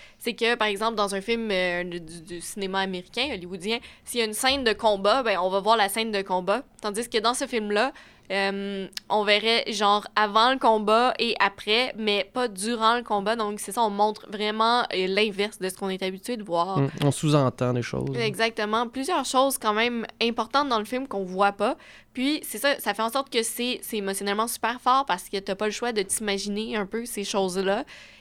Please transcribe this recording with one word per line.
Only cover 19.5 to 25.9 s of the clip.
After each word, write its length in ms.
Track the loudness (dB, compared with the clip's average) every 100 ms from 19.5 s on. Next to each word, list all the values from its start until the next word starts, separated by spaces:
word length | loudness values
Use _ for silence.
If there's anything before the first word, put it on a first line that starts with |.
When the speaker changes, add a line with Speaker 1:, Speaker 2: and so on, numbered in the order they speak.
| 2
Speaker 1:
quand 160 | 0
même 320 | 2 2 0 -6 -2
importantes 460 | -2 0 0 0 2
dans 120 | 0
le 60 | 0
film 220 | -4 -4
qu'on 160 | -6
voit 300 | -4 2 2
pas. 240 | 4 0 -2 -8 -20 -12
Puis, 280 | -2 0 -2
c'est 140 | -4 -2
ça, 200 | 0 0
ça 140 | -2
fait 100 | -2
en 80 | 0
sorte 200 | 0 -2
que 120 | -2
c'est, 360 | -2 -2 -4 -4
c'est 160 | -4 -4
émotionnellement 500 | -2 -2 -2 0 -2
super 340 | -2 -4 0
fort 240 | 2 2 2
parce 240 | -2 -4
que 80 | -6
t'as 180 | -4 -2
pas 100 | -2
le 60 |
choix 220 | -2 -2